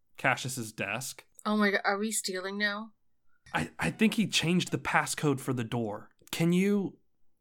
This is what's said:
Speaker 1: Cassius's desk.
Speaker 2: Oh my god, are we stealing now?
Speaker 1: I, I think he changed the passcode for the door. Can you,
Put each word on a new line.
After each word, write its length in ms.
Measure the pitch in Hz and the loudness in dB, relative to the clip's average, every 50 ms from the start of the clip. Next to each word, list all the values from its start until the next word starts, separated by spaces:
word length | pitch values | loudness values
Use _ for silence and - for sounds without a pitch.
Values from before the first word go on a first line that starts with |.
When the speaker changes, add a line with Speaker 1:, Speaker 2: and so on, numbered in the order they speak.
| _ _ _ | _ _ _
Speaker 1:
Cassius's 560 | - - 139 123 123 - 131 131 131 113 107 - | 0 2 2 2 2 0 -6 -6 -6 -8 -8 -6
desk. 520 | - 107 98 101 120 131 - - - - _ _ - - | -6 -6 -4 -4 -6 -6 -8 -10 -12 -18 _ _ -8 -4
Speaker 2:
Oh 100 | 214 214 | -2 0
my 140 | 214 208 202 | 2 2 2
god, 100 | 190 - - | 2 2 0
are 120 | - 202 196 | 0 0 0
we 120 | 214 226 | -2 -2
stealing 480 | 214 - - - 185 185 180 190 196 202 | -4 -4 -4 -4 -6 -6 -6 -6 -4 -2
now? 320 | 208 208 202 208 220 226 - _ _ _ _ _ _ - - _ _ - - | -2 -2 -2 -4 -8 -12 -16 _ _ _ _ _ _ -20 -20 _ _ -6 -4
Speaker 1:
I, 160 | 160 151 - - - | -4 -4 -4 -6 -4
I 120 | - 165 | -4 -4
think 240 | - - 214 220 208 | 2 4 4 4 4
he 120 | - 202 | 4 0
changed 440 | - - - - 160 180 175 139 - - | 2 2 0 2 4 2 2 2 0 -2
the 60 | 139 | -4
passcode 600 | - - - 165 147 139 - - - 151 139 131 | -2 0 2 2 2 2 -2 0 2 2 2 2
for 140 | - - 127 | 0 -2 -2
the 100 | 123 117 | -2 -2
door. 440 | 110 - 120 117 107 101 110 110 - _ _ - - - | -2 -2 -2 -2 -2 -4 -8 -10 -14 _ _ -12 -10 -2
Can 200 | - 170 170 175 | 0 2 4 4
you, 440 | 180 190 202 202 202 196 - - - _ _ _ _ - - _ _ | 4 4 4 4 2 2 -2 -4 -8 _ _ _ _ -20 -20 _ _